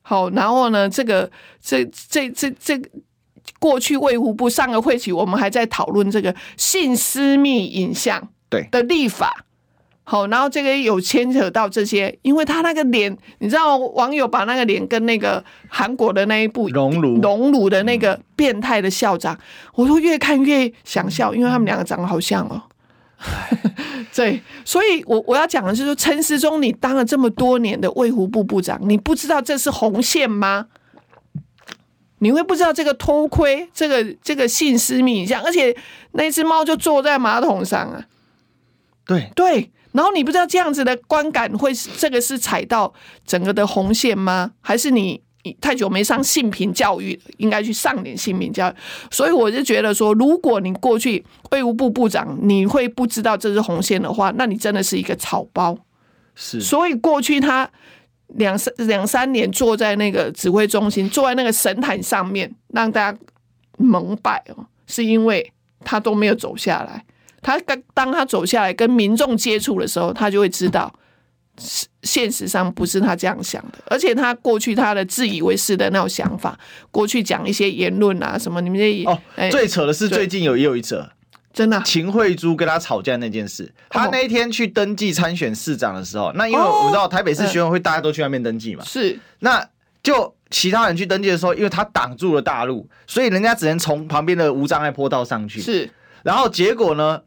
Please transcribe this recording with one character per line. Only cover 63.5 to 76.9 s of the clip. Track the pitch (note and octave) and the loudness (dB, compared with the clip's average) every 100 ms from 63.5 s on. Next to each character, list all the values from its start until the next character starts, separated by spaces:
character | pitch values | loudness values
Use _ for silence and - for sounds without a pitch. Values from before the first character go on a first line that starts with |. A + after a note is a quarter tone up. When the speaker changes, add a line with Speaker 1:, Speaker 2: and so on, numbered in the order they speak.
| _ _ - | _ _ 2
Speaker 1:
蒙 | B3 F#3 F3 G#3+ | 4 4 0 -4
拜 | - F3 - - | -4 -4 -8 -20
哦， | - _ - | -20 _ -10
是 | - A3+ | -4 2
因 | A3+ A3 | 4 4
为 | A3 - _ _ _ | 0 -4 _ _ _
他 | - G#3+ | -4 -2
都 | G#3+ G#3 | 0 2
没 | G#3 | 2
有 | A3 | 0
走 | - - | -4 -6
下 | G3 E3 | -2 -2
来。 | - G#3+ _ _ _ _ | -6 -14 _ _ _ _
他 | - D4 | -2 -2
刚， | F4+ C4+ _ | -2 -6 _
当 | - C4 | -2 0
他 | E4 C4+ | 0 0
走 | G3+ | -2
下 | F3+ A#3 | 0 2
来 | F#3+ | 0
跟 | F3+ A#3 | 2 2
民 | B3 G3+ A3+ | 4 4 2
众 | C#4+ A3 | 2 0
接 | - G#3+ | 0 -2
触 | G#3+ F#3+ | 0 -2
的 | - | -2
时 | E3+ | -2
候， | F3 | -2
他 | - G#3+ | 0 0
就 | G3+ | 2
会 | G3 | 2
知 | - F#3 | 2 0
道 | F3 - _ _ _ _ _ _ - - - - _ | 0 -4 _ _ _ _ _ _ -20 -10 -10 -10 _
现 | - D4 A3 | -4 -2 -2
实 | - F#3 | -4 -4
上 | F#3+ F3+ | -2 -2
不 | - F3 | -2 -2
是 | F#3+ | 0
他 | G#3 F3 | 0 0
这 | F#3 | -2
样 | - | -4
想 | F#3 - - | -8 -10 -14
的， | - - | -20 -4
而 | C4 | 0
且 | C#4 A#3 | 2 2
他 | B3 | 0
过 | A#3+ B3 G#3+ | 0 0 0
去 | A#3 | 0
他 | A3 A3+ G3+ | 0 0 0
的 | F#3 | -4
自 | - G#3+ | -2 -2
以 | F3+ | 0
为 | E3+ G3 | 0 0
是 | - F#3 | 0 0
的 | G3 | 2
那 | F#3+ | 0
种 | F#3 | 0
想 | - - F#3 | -4 -6 -4
法， | F3 - - - | -8 -10 -20 -20
过 | - | -6